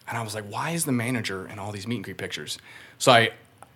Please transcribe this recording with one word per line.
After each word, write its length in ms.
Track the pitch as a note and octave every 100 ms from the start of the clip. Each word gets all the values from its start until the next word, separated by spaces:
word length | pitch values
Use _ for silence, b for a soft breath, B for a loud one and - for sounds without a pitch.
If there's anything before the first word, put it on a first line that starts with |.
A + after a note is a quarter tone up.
| -
And 120 | A2+
I 40 |
was 140 | A2 G#2+
like, 80 |
"Why 280 | G#2 C3 D3
is 120 | E3+
the 80 | D3
manager 560 | B2 A#2 B2 G2 F#2+ F#2
in 120 | G2+
all 120 | G2+
these 160 | G2+ G#2
meet 80 | A#2
and 80 |
greet 140 | F#2+ F2+
pictures?" 400 | F#2+ - D2+ - B B B B
So 160 | -
I, 180 | A#2 A2 - - - -